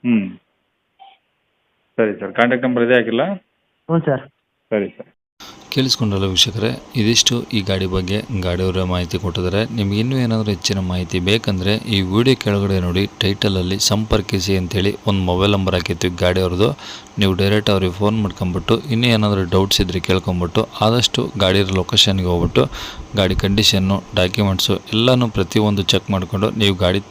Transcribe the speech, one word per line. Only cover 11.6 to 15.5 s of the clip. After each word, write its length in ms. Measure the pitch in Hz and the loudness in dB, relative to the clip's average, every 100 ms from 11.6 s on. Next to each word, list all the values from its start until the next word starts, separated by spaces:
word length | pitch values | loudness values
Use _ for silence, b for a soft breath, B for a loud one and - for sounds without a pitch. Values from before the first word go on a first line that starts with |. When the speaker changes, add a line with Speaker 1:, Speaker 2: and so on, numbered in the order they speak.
| 92 107 - 101 | 0 -2 0 0
Speaker 3:
ಈ 20 | 92 98 | 2 2
ವಿಡಿಯೋ 220 | 123 127 | 4 2
ಕೆಳಗಡೆ 320 | - 101 98 98 90 | 2 0 2 0 0
ನೋಡಿ 180 | 87 98 - | 0 -2 -2
ಟೈಟಲಲ್ಲಿ 540 | 101 101 113 95 90 98 - | -2 0 0 0 -2 -2 0
ಸಂಪರ್ಕಿಸಿ 640 | 107 110 107 98 101 90 98 | 0 0 0 0 -4 0 0
ಅಂತೇಳಿ 300 | 90 104 95 - - | 0 -2 -2 -2 -2
ಒಂದು 120 | 98 90 | 0 2
ಮೊಬೈಲ್ 240 | 90 101 | 2 2